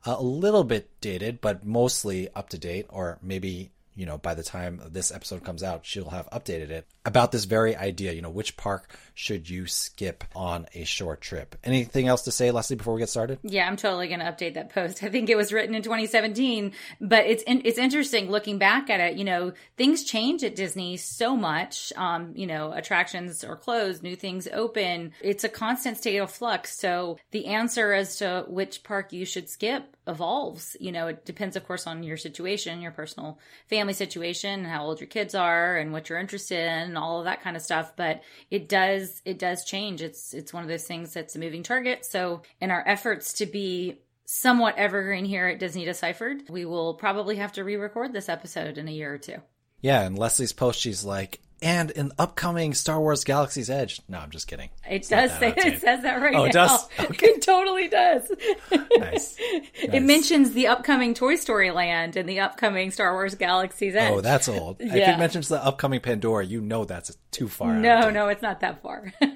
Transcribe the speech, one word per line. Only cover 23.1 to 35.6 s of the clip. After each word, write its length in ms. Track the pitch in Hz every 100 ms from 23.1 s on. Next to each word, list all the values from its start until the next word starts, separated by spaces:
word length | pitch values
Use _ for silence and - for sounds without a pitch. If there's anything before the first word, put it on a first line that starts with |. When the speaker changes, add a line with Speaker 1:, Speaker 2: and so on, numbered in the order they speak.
| 180 180 160
Speaker 2:
are 140 | - 151
closed, 440 | - 233 196 165
new 140 | 180 180
things 320 | 196 185 -
open. 600 | - 226 220 185 170 165 -
It's 220 | 196 202
a 60 | 214
constant 480 | - 220 247 254 220
state 200 | 226 202
of 140 | 190
flux. 440 | - 240 208 - -
So 440 | 190 175 175 165 _
the 160 | 220 185
answer 440 | 214 233 240 208
as 240 | 196 190 -
to 280 | 190 180 -
which 360 | 185 190 -
park 300 | - 202 196
you 120 | 175 180
should 240 | 185 160
skip 480 | - 214 254 - _ -
evolves. 680 | 160 175 262 269 170 - -
You 140 | 185
know, 140 | 175 165
it 180 | 160 -
depends, 320 | 170 196 185
of 100 | -
course, 180 | 180 165
on 160 | 165
your 160 | 165 156
situation, 640 | 160 - 180 208 190 170
your 100 | 170
personal 480 | 160 151 - 151 151 _ - -
family 260 | 214 202
situation, 680 | 190 190 175 170 175 202 196
and 60 | 170
how 180 | 156 151
old 160 | 156
your 60 | -
kids 280 | 220 208 196
are, 420 | 175 170